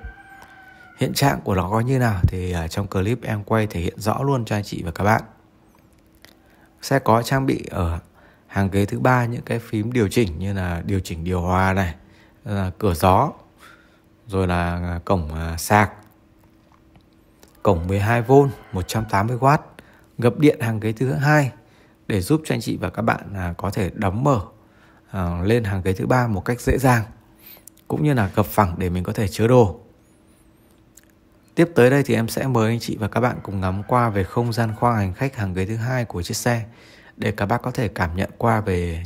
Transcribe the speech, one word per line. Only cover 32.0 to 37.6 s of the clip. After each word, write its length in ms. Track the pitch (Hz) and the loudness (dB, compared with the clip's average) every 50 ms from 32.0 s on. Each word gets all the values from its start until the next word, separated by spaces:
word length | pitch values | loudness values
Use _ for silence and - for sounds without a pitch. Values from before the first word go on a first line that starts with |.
| 135 | 2
thì 120 | - 117 | 2 0
em 140 | 110 113 107 | 0 0 -2
sẽ 180 | - - - | -2 -4 -2
mời 240 | 135 127 117 110 110 | 0 2 2 2 2
anh 100 | 117 117 | 0 -2
chị 160 | - - - | -4 -6 -6
và 120 | - 107 101 | -4 -4 -4
các 120 | - 113 | -2 0
bạn 160 | 120 123 - - - | 0 0 -2 -4 -8
cùng 180 | - 98 98 | -8 -6 -4
ngắm 220 | 92 92 92 98 101 | -2 -2 -2 -4 -2
qua 260 | - 131 123 120 117 | 0 2 2 2 2
về 160 | 101 101 92 | 0 0 -2
không 280 | - - 120 120 120 110 | -2 -2 -2 -2 -2 0
gian 220 | 113 113 110 110 | -2 -2 -2 -2
khoang 200 | - 123 123 117 | 0 0 0 2
hành 180 | 107 101 95 92 | 2 0 -2 -2
khách 220 | - 131 139 - | -4 -4 -4 -4
hàng 180 | - 101 95 90 | -4 -6 -4 -4
ghế 120 | 92 95 | -4 -4
thứ 100 | 95 110 | -4 -4
hai 280 | 110 110 127 131 127 117 | -4 -4 -2 -2 -4 -4
của 180 | - - 90 87 | -4 -6 -8 -6
chiếc 140 | - 110 | -6 -6
xe 280 | - - 123 120 117 107 - - - - - - - - - - | -4 -2 0 -2 -2 -4 -8 -14 -20 -20 -20 -20 -20 -20 -18 -10
để 160 | - - - 107 | -6 -4 -4 -2
các 140 | - - | -2 -2
bác 160 | 98 117 117 | -2 -2 -2